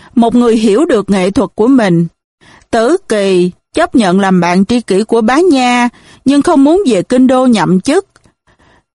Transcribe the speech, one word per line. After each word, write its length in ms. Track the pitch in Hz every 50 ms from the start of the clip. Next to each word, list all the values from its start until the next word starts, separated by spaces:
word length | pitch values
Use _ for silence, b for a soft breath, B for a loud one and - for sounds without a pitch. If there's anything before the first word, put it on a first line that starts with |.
| b b b
một 200 | 233 233 226 240
người 220 | 240 240 233 220
hiểu 280 | 220 220 220 190 254 339
được 260 | 339 262 208 196 -
nghệ 200 | 202 196 - -
thuật 200 | - 277 202 - -
của 120 | - 208
mình. 400 | 254 277 247 214 190 170 170 170 165 - _ _ _ _ b b b b b b _
Tử 260 | - 233 226 262 339 381 - -
Kỳ 420 | 226 208 196 196 185 180 180 180 - _ _ _ -
chấp 200 | 294 339 359 -
nhận 260 | 269 208 175 185 196
làm 200 | 196 190 185 180
bạn 240 | 170 175 175 190 196
tri 160 | - 240 247
kỷ 220 | - - 190 190
của 180 | 220 - 226 233
Bá 200 | 220 233 254 302
Nha, 480 | 370 370 277 262 247 247 247 247 240 240 b b b b b b b
nhưng 180 | 262 285 285
không 220 | 269 359 330 277 269
muốn 180 | 294 339 403 403
về 160 | 254 214 180
kinh 240 | - - 247 254 262
đô 200 | 247 262 254 262
nhậm 340 | 254 233 196 160 160 185 185
chức. 260 | - 269 302 392 - _ _ _ _ _ _ _ _ b b b b b b b b _ _